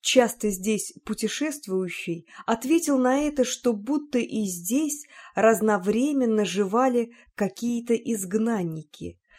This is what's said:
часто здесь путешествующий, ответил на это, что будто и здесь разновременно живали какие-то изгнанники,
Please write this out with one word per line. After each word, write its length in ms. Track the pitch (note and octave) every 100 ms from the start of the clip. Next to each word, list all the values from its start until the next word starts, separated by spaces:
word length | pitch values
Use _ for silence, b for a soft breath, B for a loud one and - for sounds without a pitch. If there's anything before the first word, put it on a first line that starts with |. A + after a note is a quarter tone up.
часто 500 | - C4 A#3 - G#3+
здесь 420 | F#3+ F#3+ G#3+ - -
путешествующий, 1200 | - G#3+ A3 - D4+ D4 G3+ F#3 F#3 - - E3 - B -
ответил 520 | A#3 B3+ E4 D#4 C4+
на 200 | B3+ C4+
это, 240 | D4+ D4
что 300 | A#3+ - B3
будто 480 | G#3+ G#3+ D4 D4 B3+
и 240 | A3+ A3
здесь 600 | G3+ F3 F3 C4 D#4 - - B B
разновременно 1120 | - A3 A3 A3 G#3 F#3 A3 C#4 C#4 A#3+ G#3+
живали 680 | G3 F3+ G3 A3+ C4 A#3+ A#3 B B
какие-то 600 | - G3 - A#3 A#3 A#3
изгнанники, 1200 | A3+ - A3 F#3 G#3+ A3+ A3 E3+ D#3+ D#3 - F2 - b